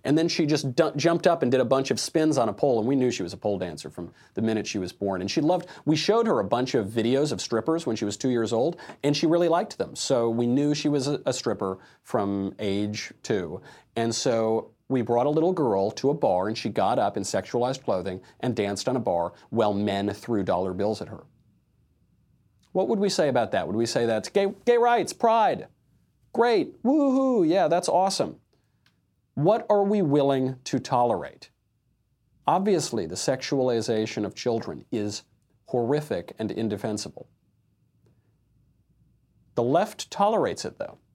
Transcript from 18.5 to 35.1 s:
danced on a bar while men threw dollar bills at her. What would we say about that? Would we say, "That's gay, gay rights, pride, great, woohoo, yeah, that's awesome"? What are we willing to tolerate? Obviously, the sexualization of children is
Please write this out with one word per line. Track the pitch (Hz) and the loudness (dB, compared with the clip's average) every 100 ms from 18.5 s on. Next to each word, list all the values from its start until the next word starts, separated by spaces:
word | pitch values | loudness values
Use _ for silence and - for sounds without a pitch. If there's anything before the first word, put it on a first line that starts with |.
| 110 | -2
danced | 101 98 - | -2 -2 -2
on | 127 | -2
a | |
bar | 101 85 85 - - | 0 0 -2 -6 -4
while | 113 104 | 0 2
men | 101 104 98 101 | 2 0 0 -2
threw | 95 - 107 | -4 -4 -2
dollar | 95 90 95 | 0 -2 -2
bills | 92 101 107 | -2 -2 -2
at | 85 | -8
her. | 95 - _ _ _ _ _ _ _ _ _ _ _ _ _ _ | -14 -18 _ _ _ _ _ _ _ _ _ _ _ _ _ _
What | 185 196 | -2 0
would | 208 | 0
we | 202 | 0
say | - 147 | 2 2
about | 127 104 | 2 0
that? | 98 80 | -2 -2
Would | 107 | -2
we | 113 | 0
say, | 131 113 | 0 0
"That's | 110 - | 0 0
gay, | 196 196 - - | 0 0 0 2
gay | 240 | 4
rights, | 240 240 - | 4 2 0
pride, | - 226 226 202 123 - _ _ _ _ _ _ | 0 2 4 2 0 -8 _ _ _ _ _ _
great, | 226 240 214 - - | 0 4 2 0 -2
woohoo, | 233 302 277 262 262 233 156 | 0 2 2 2 2 2 2
yeah, | 190 160 | 2 2
that's | 175 - | 2 2
awesome"? | 175 190 - 85 - _ _ _ _ _ _ _ _ _ - | 2 2 0 -4 -8 _ _ _ _ _ _ _ _ _ 0
What | 165 226 - | 2 2 2
are | 208 | 2
we | 202 208 | 4 2
willing | 151 147 139 135 131 131 - | 4 4 4 2 0 -4 -4
to | 127 | -4
tolerate? | - 123 123 92 69 - - _ _ _ _ _ _ _ _ _ - | 0 2 2 0 -6 -14 -20 _ _ _ _ _ _ _ _ _ 0
Obviously, | 180 202 175 - 113 80 | 0 2 0 0 -4 -4
the | 90 | -4
sexualization | - 131 - 139 127 117 110 110 110 107 98 | -2 -2 -2 0 2 0 0 0 -2 -4 -6
of | - | -4
children | 123 113 - 73 - | -2 -2 -4 -12 -6
is | 113 104 | -4 -4